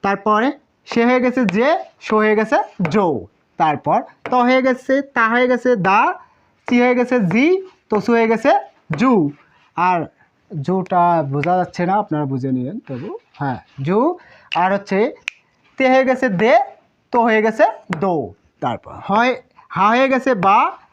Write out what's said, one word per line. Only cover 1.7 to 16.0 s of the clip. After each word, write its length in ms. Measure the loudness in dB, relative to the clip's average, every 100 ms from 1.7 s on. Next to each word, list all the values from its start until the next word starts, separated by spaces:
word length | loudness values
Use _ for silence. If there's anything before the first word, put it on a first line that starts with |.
| 0 -4 _ -2
সো 80 | 0
হয়ে 120 | 2 0
গেছে 160 | 0 -2 -2 -4 -2
জো। 120 | 0 0 -2 -8 _ _ -2
তারপর 400 | -2 0 -2 -2 -4 _ _
ত 20 | 0 2
হয়ে 140 | 2 0
গেছে, 280 | -2 -2 -2 -2 -2
তা 80 | 0
হয়ে 140 | 2 0
গেছে 180 | 0 0 0 2
দা, 120 | 2 2 -2 -14 _ _ _ -2
চি 60 | 2
হয়ে 120 | 2 2
গেছে 180 | 0 0 0
জি, 140 | 2 2 0 -4 _ _
তসু 200 | -4 0 2
হয়ে 120 | 2
গেছে 180 | 0 2 0 -2 _ _ -2
জু। 120 | 2 2 2 -4 _ _ _ -2
আর 220 | 0 0 -4 _ _ _ _
জুটা 520 | -8 -4 -4 0 2 2 2 0
বোঝা 220 | -2 0 0
যাচ্ছে 220 | -2 -4 -2
না, 60 | -2
আপনারা 220 | -2 -4 -4
বুঝে 180 | -4 -4 -4
নিয়েন 200 | -4 -10 -12
তবু। 200 | -12 -10 -14 _ -8
হ্যাঁ, 180 | -8 -8 _ -10 -2
জু। 120 | 0 0 -4 -14 -20 _ -2
আর 80 | 0 -2
হচ্ছে 220 | -2 -2 -2 -4 -16 _ _ _ _ -2
তে 60 | 2
হয়ে 120 | 4